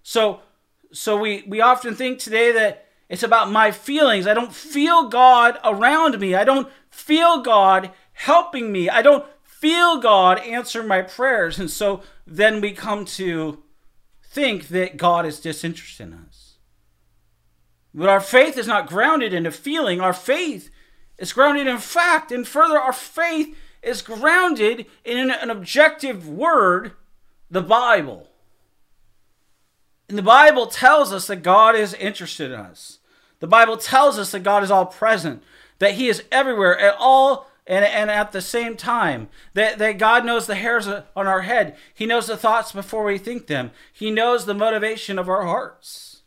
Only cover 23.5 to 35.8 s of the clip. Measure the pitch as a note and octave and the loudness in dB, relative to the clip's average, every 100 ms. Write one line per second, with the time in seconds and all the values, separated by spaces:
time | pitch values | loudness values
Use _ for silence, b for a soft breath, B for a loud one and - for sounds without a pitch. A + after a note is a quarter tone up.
23.5 | b b b A#3 B3+ - A3 D4 F4+ F4+ | b b b -10 -10 -10 -2 2 2 2
24.5 | B3+ G#3+ A#3+ - b A#3+ B3 C4 B3 A#3 | 0 -2 -2 -12 b -8 -4 -2 -4 -6
25.5 | G#3+ E3+ C#4+ D4+ D4+ C4+ G3+ D#3 D#3 A3 | -10 -4 4 4 2 -10 -10 -12 -4 0
26.5 | B3+ F#3+ F3+ G#3+ - _ _ _ _ - | 4 2 0 -4 -18 _ _ _ _ -8
27.5 | F3+ E3+ A3+ B3 G#3 C#3 F#2 - _ _ | -8 0 2 4 0 0 -14 -20 _ _
28.5 | _ _ _ _ _ _ _ _ _ _ | _ _ _ _ _ _ _ _ _ _
29.5 | _ _ _ _ _ _ G3+ G3 B3+ D4+ | _ _ _ _ _ _ -4 6 8 8
30.5 | C4 A#3 - B3+ D4+ C4+ F#3+ F3+ F#3+ E3 | 6 -2 2 4 4 2 -4 -8 -4 4
31.5 | G3 A3 A3+ G#3 G3+ G3 G3+ E3+ - C3+ | 6 6 4 -2 -6 -8 -8 -14 -12 -12
32.5 | A#2+ F#2 - - - _ _ _ _ E3 | -12 -16 -20 -20 -20 _ _ _ _ 2
33.5 | A3 A3+ A3 - C4 C#4+ G#3+ F#3+ G3+ F#3+ | 4 4 0 0 4 4 0 -8 -6 0
34.5 | G3+ G3 G3 F#3 - A3 G#3+ D#3+ A#2+ b | 0 2 0 0 -4 -2 -2 -4 -10 b
35.5 | b b _ | b b _